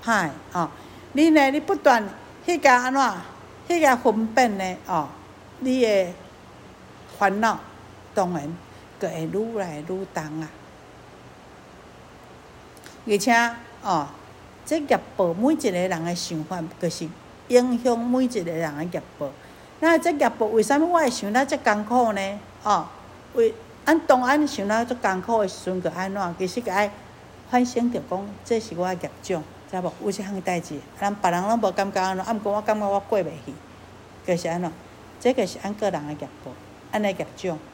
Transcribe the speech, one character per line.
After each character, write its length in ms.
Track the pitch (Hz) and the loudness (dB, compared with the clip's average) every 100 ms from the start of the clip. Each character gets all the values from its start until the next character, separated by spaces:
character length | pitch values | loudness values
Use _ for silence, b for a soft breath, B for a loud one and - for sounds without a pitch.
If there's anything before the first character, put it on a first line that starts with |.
歹 240 | - 220 165 | 0 0 0
的， 40 | 139 - | -6 -10
吼。 180 | 180 160 B B B B | -4 -4 B B B B
你 180 | 262 320 | 4 6
呢， 180 | 311 269 | 6 6
你 100 | 285 | 2
不 140 | 294 | -2
断 340 | - 294 240 202 - - - - | 2 4 4 2 -10 -18 -10 -2
去 140 | 349 | 2
甲 160 | 277 247 | 6 4
安 100 | 254 | 4
怎， 200 | 269 262 185 175 - - - - | 2 2 0 -10 -18 -20 -20 -2
去 140 | 349 | 4
甲 140 | 302 240 | 4 4
分 320 | 240 220 220 | 2 2 0
辨 280 | 247 247 196 | 4 2 2
呢， 220 | 185 180 - | -4 -6 -4
哦， 240 | 180 143 - - - - - | -2 -2 -10 -20 -20 -20 -8
你 200 | 254 254 | -2 2
的 260 | 233 202 180 175 - - - - - - - - - - | 4 4 2 -4 -18 -20 -20 -20 -20 -20 -20 -20 -20 0
烦 240 | 202 196 | 0 2
恼 180 | 220 190 - - - - - | 0 0 -8 -20 -20 -20 -8
当 180 | - 185 | -2 0
然 220 | 175 147 170 - B B - | -2 -6 -10 -14 B B -8
就 80 | 185 | -6
会 160 | 165 | -4
愈 340 | 160 180 226 226 | -4 -4 -4 -4
来 220 | 180 151 | -6 -8
愈 280 | 156 185 190 | -8 -8 -6
重 280 | - 156 156 | -8 -8 -8
啊。 80 | 156 - - - - - - - - - - - - - - - - - - - - - - - B B - | -10 -14 -20 -20 -20 -20 -20 -20 -20 -20 -20 -20 -20 -20 -20 -20 -20 -20 -20 -20 -20 -20 -20 -20 B B 0
而 100 | 202 | 0
且， 160 | - 233 233 233 - - | 4 4 4 -2 -14 -12
哦， 260 | 220 175 143 - - - - - | 0 0 0 -10 -20 -20 -20 -20
这 140 | - 320 | -2 -2
业 220 | 285 214 - - | 2 0 0 0
报 160 | 180 | 0
每 200 | 170 247 | 2 2
一 20 | 311 | 2
个 160 | 233 | 0
人 340 | 180 180 170 170 | 0 0 -2 -4
的 100 | 175 | -4
想 280 | - 165 | -4 -6
法， 200 | 156 180 160 - | -6 -8 -8 -6
就 80 | 175 | -6
是 220 | 160 160 175 - - - | -4 -10 -12 -20 -20 2
影 360 | 247 247 240 | 4 4 0
响 140 | 247 233 | 2 0
每 280 | 240 247 254 | 2 2 2
一 20 | |
个 240 | 240 165 | 0 -4
人 260 | 160 165 147 | -4 -4 -4
的 60 | |
业 180 | 175 165 - - | -6 -6 -10 -10
报。 100 | 143 - B B B B | -10 -10 B B B B
那 180 | 320 330 | 4 4
这 140 | 330 | 4
业 180 | 294 277 | 2 2
报 160 | - 220 | 2 0
为 160 | 220 | 2
什 180 | 214 277 | 4 4
么 60 | 320 | 4
我 140 | 349 | 4
会 100 | 294 | 2
想 240 | 247 202 | 0 -2
得 100 | 220 | 0
这 140 | 269 311 | 0 0
艰 260 | - 208 | 0 0
苦 300 | 208 247 233 | 2 2 2
呢？ 260 | 202 196 202 - - | 0 -4 -6 -14 -8
哦， 240 | - 196 160 - - - - | 2 2 0 -12 -20 -20 -8
为， 180 | - 226 - - - | 2 2 2 -16 -8
咱 160 | - 320 | 2 2
当 200 | - 254 | 6 4
咱 240 | 247 294 294 | 6 2 2
想 200 | - 202 | -2 0
到 180 | 214 240 | 0 0
这 80 | |
艰 260 | 247 208 185 | -2 -2 -2
苦 220 | 175 233 | 0 0
的 60 | 196 | 0
时 180 | - - | -2 -6
阵， 160 | 185 | -4
就 80 | 175 | -4
安 240 | 165 190 | -4 -6
怎？ 220 | 196 180 170 | -4 -6 -4
其 80 | 185 | -4
实 160 | 214 | -4
个 100 | 240 | -2
爱 200 | 185 208 208 - - - - - | 0 0 -2 -20 -20 -20 -20 0
反 160 | 247 247 | 2 2
省 260 | 240 240 | 0 0
着 80 | 233 147 | -2 -4
讲， 220 | 185 202 202 | -6 -8 -14
这 160 | - 226 | -2 -2
是 160 | 214 165 | -2 -4
我 120 | 180 | -4
的 60 | 180 | -4
业 140 | 160 - | -8 -12
障， 220 | - 180 151 - - | -6 -6 -6 -18 -10
知 100 | 185 | -6
无？ 140 | 180 - | -6 -4
有 60 | 214 | -6
一 20 | |
项 300 | 196 196 196 | -6 -6 -6
代 180 | 180 180 | -4 -4
志， 200 | 170 147 - - | -4 -12 -14 -4
咱 140 | 202 | -4
别 160 | 208 185 | 0 0
人 140 | 175 | 0
拢 160 | 190 233 | 0 2
无 120 | 202 | 0
感 200 | 185 196 | 0 -2
觉 100 | 196 | 0
安 160 | 185 185 | -2 -2
怎， 80 | 185 | -4
啊， 80 | |
毋 60 | 226 | -4
过 140 | 208 | -2
我 80 | 202 | -2
感 180 | 208 214 | 0 0
觉 80 | 202 | 0
我 120 | 196 | -2
过 180 | 196 214 | 0 -2
袂 60 | 180 165 127 | -2 -6 -14
去， 80 | 139 - - - - - - - | -16 -18 -20 -20 -20 -20 -16 -2
就 100 | 175 | -2
是 120 | 175 | 0
安 120 | 170 | -4
怎？ 120 | 175 160 - - - - | -4 -8 -20 -20 -20 -2
这 120 | 240 | 0
个 120 | 240 190 | 0 -2
是 140 | - | -4
咱 100 | 196 208 | -8 -4
个 160 | 208 | -2
人 160 | 175 147 | -4 -6
的 60 | |
业 140 | 151 143 - | -10 -12 -14
报， 80 | - 120 - - - | -18 -18 -20 -20 -8
咱 120 | 214 | -4
的 80 | 208 | -2
业 160 | 185 160 - | -2 -8 -6
障。 240 | 185 156 - | -6 -6 -8